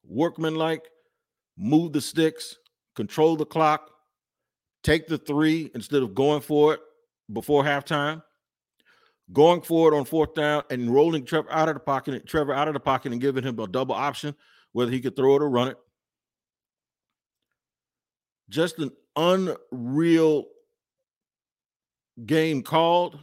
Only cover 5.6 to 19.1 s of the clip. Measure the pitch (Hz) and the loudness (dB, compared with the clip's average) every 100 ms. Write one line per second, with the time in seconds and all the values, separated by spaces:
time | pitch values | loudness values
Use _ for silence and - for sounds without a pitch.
5.6 | 151 120 101 143 120 95 139 147 - 147 | -4 -12 -2 -2 0 0 2 0 0 4
6.6 | 151 151 - _ _ _ - 110 120 147 | 4 2 -8 _ _ _ -12 -10 0 2
7.6 | 143 139 - 151 147 160 _ _ _ _ | 2 -2 -2 -2 -2 -6 _ _ _ _
8.6 | _ _ _ _ _ _ - 92 160 175 | _ _ _ _ _ _ -4 4 6 4
9.6 | - 165 160 147 131 160 151 160 147 147 | 0 4 4 4 0 -2 -2 -2 0 -2
10.6 | - 127 120 131 160 160 123 160 - 160 | -4 -6 2 4 4 0 -2 -4 -2 -2
11.6 | 160 139 - 135 - 127 - 160 143 135 | -2 -2 -4 -4 -4 -10 -4 -4 -2 -2
12.6 | 151 143 - 127 139 120 139 131 131 113 | -2 -2 -2 -2 -2 -2 -2 -2 -6 -8
13.6 | 107 127 131 107 139 - 147 139 _ _ | -6 -4 -4 -4 -4 -6 -12 -12 _ _
14.6 | _ - 120 127 123 - 135 139 147 120 | _ -4 -2 -2 -4 0 4 4 2 0
15.6 | 127 - _ _ _ _ _ _ _ _ | -2 -6 _ _ _ _ _ _ _ _
16.6 | _ _ _ _ _ _ _ _ _ _ | _ _ _ _ _ _ _ _ _ _
17.6 | _ _ _ _ _ _ _ _ _ 123 | _ _ _ _ _ _ _ _ _ -2
18.6 | 170 165 139 _ _ | -2 -2 -8 _ _